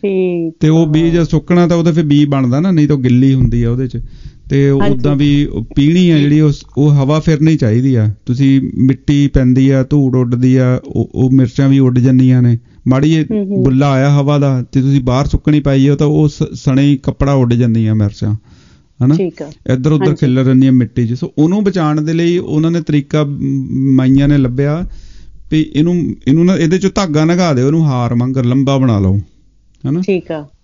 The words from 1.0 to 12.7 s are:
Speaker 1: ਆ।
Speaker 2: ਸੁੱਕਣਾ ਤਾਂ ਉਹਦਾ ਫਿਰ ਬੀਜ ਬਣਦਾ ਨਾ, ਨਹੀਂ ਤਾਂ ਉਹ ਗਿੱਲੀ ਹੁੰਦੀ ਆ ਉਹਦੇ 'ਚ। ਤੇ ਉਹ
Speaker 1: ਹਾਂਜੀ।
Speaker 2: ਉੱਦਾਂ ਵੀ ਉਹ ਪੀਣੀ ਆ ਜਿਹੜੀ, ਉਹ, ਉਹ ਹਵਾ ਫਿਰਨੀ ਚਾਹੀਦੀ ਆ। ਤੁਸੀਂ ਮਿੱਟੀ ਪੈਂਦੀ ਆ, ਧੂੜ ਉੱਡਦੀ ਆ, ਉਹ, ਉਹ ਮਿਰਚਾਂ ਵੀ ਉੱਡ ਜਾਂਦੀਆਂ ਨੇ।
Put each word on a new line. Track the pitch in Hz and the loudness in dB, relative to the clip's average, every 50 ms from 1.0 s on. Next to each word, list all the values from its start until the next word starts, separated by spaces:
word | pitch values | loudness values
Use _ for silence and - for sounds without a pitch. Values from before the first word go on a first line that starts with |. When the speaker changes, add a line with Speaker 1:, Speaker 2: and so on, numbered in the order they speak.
| 165 170 165 175 | 0 0 0 0
Speaker 1:
ਆ। | 165 | -2
Speaker 2:
ਸੁੱਕਣਾ | 156 - 156 - - 185 175 175 165 | 0 -2 -4 -2 0 0 2 2 2
ਤਾਂ | 170 170 | 0 0
ਉਹਦਾ | 165 175 | 0 0
ਫਿਰ | 156 160 165 | 0 0 0
ਬੀਜ | 147 143 147 147 | 2 2 2 2
ਬਣਦਾ | 147 139 139 131 123 123 139 | 2 0 0 0 0 0 0
ਨਾ, | 165 196 | 0 0
ਨਹੀਂ | 185 160 147 143 | 2 2 2 2
ਤਾਂ | 147 | 0
ਉਹ | 143 | 0
ਗਿੱਲੀ | 127 127 120 123 131 135 135 | 0 2 2 4 4 2 2
ਹੁੰਦੀ | 131 123 113 110 120 120 | 2 0 0 0 0 -2
ਆ | 117 | -2
ਉਹਦੇ | 120 123 131 127 | -2 -4 -4 -6
'ਚ। | - 120 - - - - - - - - - - | -8 -10 -12 -12 -16 -18 -20 -20 -20 -20 -10 -4
ਤੇ | 143 139 139 139 | 0 2 2 2
ਉਹ | 139 139 | 2 2
Speaker 1:
ਹਾਂਜੀ। | 139 - 143 | 2 2 0
Speaker 2:
ਉੱਦਾਂ | 127 120 143 147 | 0 0 0 0
ਵੀ | 135 143 147 143 143 143 | 2 2 2 2 0 0
ਉਹ | - - - 113 113 - | -2 -4 -8 -8 -6 -2
ਪੀਣੀ | - 139 147 165 180 185 175 | 0 2 2 4 2 4 4
ਆ | 165 151 | 4 2
ਜਿਹੜੀ, | 143 143 147 151 | 2 2 2 2
ਉਹ, | 156 151 147 - - - - - | 2 2 0 -2 -8 -12 -4 0
ਉਹ | 143 151 | 2 2
ਹਵਾ | 147 143 139 131 151 156 | 2 2 2 0 -2 -2
ਫਿਰਨੀ | 151 - 160 143 151 156 160 147 | 0 0 0 2 2 2 2 2
ਚਾਹੀਦੀ | 143 117 107 120 127 135 131 | 0 0 0 0 0 0 0
ਆ। | 120 107 107 104 - _ | 0 0 -2 -2 -6 _
ਤੁਸੀਂ | - 123 123 139 135 135 135 131 120 - - | -6 -2 0 2 2 2 2 0 -2 -4 0
ਮਿੱਟੀ | 127 131 135 131 - - 143 143 143 139 | 0 0 0 -2 -2 -2 0 0 0 0
ਪੈਂਦੀ | - 143 131 127 127 131 135 135 | 0 0 2 2 2 2 2 2
ਆ, | 135 131 131 | 2 0 0
ਧੂੜ | - 147 147 139 131 127 | 0 0 0 0 2 0
ਉੱਡਦੀ | 127 127 120 123 120 127 127 127 | 0 0 0 -2 0 0 2 2
ਆ, | 131 127 127 127 127 - | 2 2 2 0 -2 -4
ਉਹ, | - - - 85 - _ | -6 -4 -4 -4 -4 _
ਉਹ | - 127 131 | -2 0 2
ਮਿਰਚਾਂ | 127 131 131 120 - - 139 135 | 4 2 2 2 0 0 0 2
ਵੀ | 135 135 | 2 2
ਉੱਡ | 135 127 123 123 | 2 2 2 2
ਜਾਂਦੀਆਂ | 120 135 131 127 131 127 127 127 | 2 2 2 4 4 4 2 2
ਨੇ। | 123 120 120 113 - - | 2 2 0 -2 -4 -12